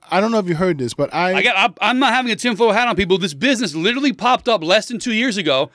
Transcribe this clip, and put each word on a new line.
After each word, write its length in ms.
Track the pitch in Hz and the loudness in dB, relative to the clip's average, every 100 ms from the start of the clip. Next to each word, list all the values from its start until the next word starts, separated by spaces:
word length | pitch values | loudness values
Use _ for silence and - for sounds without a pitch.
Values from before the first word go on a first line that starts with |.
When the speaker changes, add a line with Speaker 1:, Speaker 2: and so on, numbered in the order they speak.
| - | -4
Speaker 1:
I 100 | 175 | 0
don't 100 | 214 | 2
know 80 | 226 | 0
if 80 | 180 | 0
you 80 | 160 | 0
heard 220 | 185 151 | 0 0
this, 140 | 120 - | -4 -4
but 180 | 139 | -4
I 200 | 156 180 185 | -2 0 0
Speaker 2:
I 80 | |
got, 120 | 240 196 185 - | 0 2 0 0
I, 80 | 208 | -2
I'm 100 | 254 | 2
not 140 | 269 | 2
having 180 | 240 247 | 2 0
a 60 | 214 | -2
tinfoil 340 | 247 202 226 | -2 2 2
hat 160 | 208 240 | 2 0
on, 80 | 185 | 0
people. 220 | 190 190 | 0 0
This 140 | 185 | -2
business 420 | 143 233 247 226 151 | -2 0 0 -2 -2
literally 380 | 180 247 285 | -2 0 -2
popped 340 | 196 233 247 - | 0 0 0 0
up 160 | 160 | 0
less 240 | 156 208 - | 2 0 0
than 100 | 233 | -6
two 140 | 247 | -4
years 220 | 220 254 202 | -2 0 -2
ago, 320 | 160 135 151 | 0 0 0